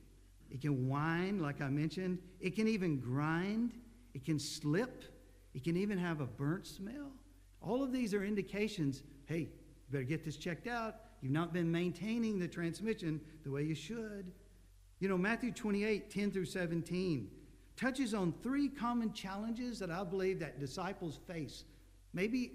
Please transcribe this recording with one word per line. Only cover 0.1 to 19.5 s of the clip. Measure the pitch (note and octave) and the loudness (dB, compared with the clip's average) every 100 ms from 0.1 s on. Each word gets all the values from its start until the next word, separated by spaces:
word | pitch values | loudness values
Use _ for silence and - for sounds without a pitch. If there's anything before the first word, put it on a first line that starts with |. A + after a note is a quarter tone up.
| - - - - | -20 -20 -20 -12
It | B2+ | -4
can | D3 C#3 B2+ | 2 2 4
whine, | C#3 D#3 E3 F#3 G3+ | 4 4 4 2 2
like | D3 C#3+ | 0 0
I | C#3+ | 0
mentioned. | C#3+ D#3 D#3 F#3 F3+ - - | 2 2 0 0 -2 -4 -4
It | F#3 F#3 | -2 2
can | A3 | 2
even | A3 F3+ C#3+ | 4 2 2
grind. | A#2 C3 D3+ E3 F#3 A3 A#3+ - - - - D3 | 2 2 4 2 2 2 0 -2 -12 -20 -14 -8
It | C#3 | 0
can | D3+ | 0
slip. | - - D3 D#3+ A3 - - - - - - | 0 -2 2 4 2 -2 -14 -18 -20 -20 -14
It | - | -4
can | D#3+ E3+ | 0 2
even | G#3 G3+ | 2 2
have | F3 D#3+ | 0 0
a | C3 | -2
burnt | G#2+ C#3+ F3+ - | 0 0 0 -2
smell. | - G3 C4+ C#4 C4+ - - - - | -10 -10 -8 -10 -14 -20 -20 -20 -10
All | - A#3+ | -2 0
of | C#4 | 2
these | B3+ A#3 | 2 2
are | G#3 | 2
indications, | G3 G#3 - G3 G#3 G#3 D3 B2+ - - - | 2 0 0 0 0 2 0 0 -8 -18 -4
"Hey, | D#3+ | -4
you | D3 - - - - | -4 -8 -20 -20 -6
better | C#3 | -4
get | B2+ D#3 | -2 -2
this | D#3 C#3+ | -4 -6
checked | F3+ E3 A#3 | -6 -6 -4
out. | A#3+ A3 - - - | -4 -4 -6 -14 -8
You've | C3 | 0
not | D3 E3+ | 2 2
been | E3+ E3+ | 2 2
maintaining | E3 F3+ - G3+ A#3 A3+ G#3 | 2 2 0 -2 0 2 2
the | F3 | -2
transmission | - E3+ E3 A3 A3 E3+ D#3 - - | -2 -2 0 -2 0 0 -2 -4 -10
the | D3 | -4
way | C#3 | -2
you | D3+ D#3 | 0 -2
should." | - A#3 A3 G3+ F#3 F3+ - - - - - - | -4 -6 -6 -8 -10 -12 -20 -20 -20 -20 -20 -2
You | F#3+ | 2
know, | F#3 | 4
Matthew | F#3+ A#3 B3 | 4 2 0
twenty-eight, | F3+ G#3+ G3+ G#3 G#3 - | 0 0 2 4 2 0
ten | F#3+ G#3 | 0 2
through | F#3+ F#3 | 2 0
seventeen | F#3 F3 E3+ E3 F3 F#3 D3 G2 - - - - - | 0 0 0 0 0 2 2 -2 -10 -18 -20 -18 -2
touches | B3+ C4 B3+ | 0 2 0
on | G#3+ F3+ D#3 | 2 2 0
three | A#3 C#4 C#4+ | 0 2 2
common | - A#3 A#3+ A3+ | 0 0 2 0
challenges | - F#3+ G3 A3 | -2 -6 -4 -4